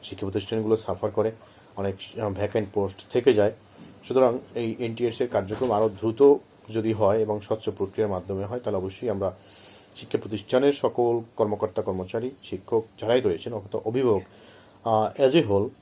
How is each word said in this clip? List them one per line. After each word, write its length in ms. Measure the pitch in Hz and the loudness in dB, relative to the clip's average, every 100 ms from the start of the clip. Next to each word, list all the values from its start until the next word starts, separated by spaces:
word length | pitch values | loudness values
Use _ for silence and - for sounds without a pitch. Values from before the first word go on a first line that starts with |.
শিক্ষা 220 | - - 98 | -14 -8 -4
প্রতিষ্ঠানগুলো 500 | 101 - 113 107 110 | -4 -4 -4 0 0
সাফার 340 | - 92 107 | 0 -4 -2
করে, 220 | 107 107 110 - - - - | 0 -2 -4 -20 -20 -16 -6
অনেক, 440 | 98 98 - - | -4 -6 -12 -6
আহ, 100 | 107 | -6
ভ্যাকেন্ট 380 | 98 104 113 98 | -2 -2 -2 -2
পোস্ট 380 | 104 98 - - | -2 -4 -6 -4
থেকে 220 | 127 120 | 2 4
যায়। 180 | 107 104 - - - - - - | 6 4 0 -20 -20 -20 -20 2
সুতরাং 300 | 127 127 123 - | 6 6 2 -6
এই 200 | - 117 110 | -6 -4 -4
এনটিএসসির 500 | 117 113 120 113 123 | -6 -2 -2 -2 0
কার্যক্রম 440 | 110 95 107 127 | 0 -2 -4 0
আরও 160 | 104 110 | 2 2
দ্রুত 460 | 98 110 113 139 143 - - - | 0 -4 6 6 6 0 -20 -6
যদি 220 | 110 110 | -2 -2
হয় 260 | 107 101 110 | 2 2 2
এবং 220 | 107 104 | 0 -2
স্বচ্ছ 280 | - 110 - | -4 -4 -4
প্রক্রিয়ার 420 | 101 95 - 107 | -4 -6 -2 -2
মাধ্যমে 340 | 92 90 95 | -2 -6 -8
হয়, 160 | 98 123 | -6 -6
তাহলে 180 | 113 101 | -4 -4
অবশ্যই 300 | 95 - 123 | -6 -6 -6
আমরা 280 | 98 95 - - - - - - - | -2 -4 -6 -20 -20 -20 -20 -20 -20
শিক্ষা 220 | - - | -6 -6
প্রতিষ্ঠানের 540 | 98 104 - 127 143 | -6 -10 -2 2 2
সকল 480 | 143 117 - 120 117 113 - | 2 -2 0 0 0 -6 -2
কর্মকর্তা 460 | 107 104 110 - | -2 -2 -4 -4
কর্মচারী, 480 | 101 95 92 113 127 - | -4 -6 -6 -6 -8 -12
শিক্ষক 400 | - 92 - 113 113 - | -12 -12 -2 -2 -4 -10
যারাই 200 | 110 127 | 0 2
রয়েছেন, 320 | 110 82 - | 2 -2 -6
অর্থাৎ 340 | 110 95 110 - | -10 -8 -6 -4
অভিভাবক, 360 | 123 127 101 - - - - - - | 0 2 2 -2 -20 -20 -20 -20 -10
আহ, 360 | 117 110 107 - | 0 2 0 2
as 120 | 135 | 4
a 100 | 160 | 4
whole 260 | 120 98 117 - | 4 0 0 -6